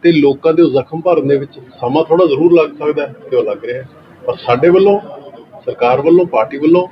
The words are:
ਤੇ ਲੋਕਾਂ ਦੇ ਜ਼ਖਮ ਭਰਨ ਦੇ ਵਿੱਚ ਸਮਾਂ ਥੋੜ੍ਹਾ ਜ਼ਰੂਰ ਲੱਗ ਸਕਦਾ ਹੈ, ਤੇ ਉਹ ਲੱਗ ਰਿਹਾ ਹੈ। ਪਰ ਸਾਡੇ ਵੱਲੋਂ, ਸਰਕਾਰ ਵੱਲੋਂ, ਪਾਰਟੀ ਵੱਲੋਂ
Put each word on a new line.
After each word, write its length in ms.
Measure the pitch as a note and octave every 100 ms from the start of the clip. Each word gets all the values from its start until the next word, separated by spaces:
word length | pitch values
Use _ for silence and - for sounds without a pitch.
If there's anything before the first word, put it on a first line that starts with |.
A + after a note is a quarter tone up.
ਤੇ 80 | E3+
ਲੋਕਾਂ 420 | D#3+ C#3 C3+ D#3+
ਦੇ 100 | D#3+
ਜ਼ਖਮ 380 | E3 C3+ B2+ D#3+
ਭਰਨ 260 | - A#3+ C#3
ਦੇ 100 | C#3
ਵਿੱਚ 220 | C#3+ -
ਸਮਾਂ 440 | - - B2 D3
ਥੋੜ੍ਹਾ 220 | D#3+ E3 F3
ਜ਼ਰੂਰ 280 | C#3 E3+
ਲੱਗ 160 | E3+ D3
ਸਕਦਾ 380 | - D3+ D3 C#3
ਹੈ, 80 | - -
ਤੇ 60 | B2
ਉਹ 60 |
ਲੱਗ 220 | C3+ A#2 A#2
ਰਿਹਾ 160 | B2+
ਹੈ। 80 | C3 - - - -
ਪਰ 80 |
ਸਾਡੇ 360 | B2 C3+ B2 E3
ਵੱਲੋਂ, 300 | F#3 G3 G3+ - - - - - - -
ਸਰਕਾਰ 360 | - A#2+ C3
ਵੱਲੋਂ, 240 | D3 F3 F3
ਪਾਰਟੀ 320 | - - C#3
ਵੱਲੋਂ 300 | D#3 F3 F3+